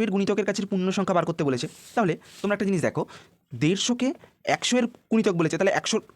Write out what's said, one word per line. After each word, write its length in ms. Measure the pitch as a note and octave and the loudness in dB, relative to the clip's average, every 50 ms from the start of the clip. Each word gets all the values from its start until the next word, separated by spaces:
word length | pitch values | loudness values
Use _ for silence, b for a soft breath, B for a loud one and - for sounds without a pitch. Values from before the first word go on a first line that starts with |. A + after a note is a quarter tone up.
| A3 | 0
এর 60 | A3 F#3 | 0 0
গুণিতকের 320 | G3 G3 F#3 G#3 G#3 G#3 G3+ | 0 0 0 0 0 0 -2
কাছে 120 | G3 G#3 A3 G3 - | -2 -2 -4 -2 -2
পূর্ণ 140 | F#3 F#3 F#3+ F#3 | -2 0 0 0
সংখ্যা 180 | - F#3+ F3+ F#3+ | 0 0 0 2
বার 80 | F3 D#3+ E3 | 2 0 0
করতে 140 | E3 - E3 C#3+ | -2 -2 0 0
বলেছে। 180 | B2+ B2 C3+ D3+ - - - - - | 0 -2 -4 -6 -10 -14 -20 -6 -2
তাহলে 180 | A#3+ A3+ F3 D3+ B B B B B | 0 0 0 0 B B B B B
তোমরা 140 | - G3+ G3+ | -4 -2 -2
একটা 100 | G3+ G#3 G3 | 0 0 0
জিনিস 120 | G3 F3 C#3 | 0 0 0
দেখো, 160 | A2+ - D3 F#3+ B B B B B B _ _ _ - | 0 -2 -2 -4 B B B B B B _ _ _ -6
দেড়শো 420 | A#2 C3 D#3 F#3+ G3+ - - A#3+ A#3+ | -2 0 0 2 2 0 -2 0 0
কে 80 | A#3+ C4 E4+ B B B B B - - C#3+ | 0 -2 -2 B B B B B -4 -2 -2
একশো 180 | - - - A#3+ B3 | 0 0 0 2 2
এর 80 | B3 A#3 - - _ - - | 0 0 -4 -8 _ 0 0
গুণিতক 220 | A3 G#3+ G#3 F#3+ E3 | 2 2 2 2 2
বলেছে, 160 | E3 D#3 - D#3 | 0 0 0 0
তাহলে 140 | F#3+ G3 - D#3 | 0 2 0 0
একশোর 220 | - - - G#3+ - - - | 0 -2 -2 -4 -4 -6 -6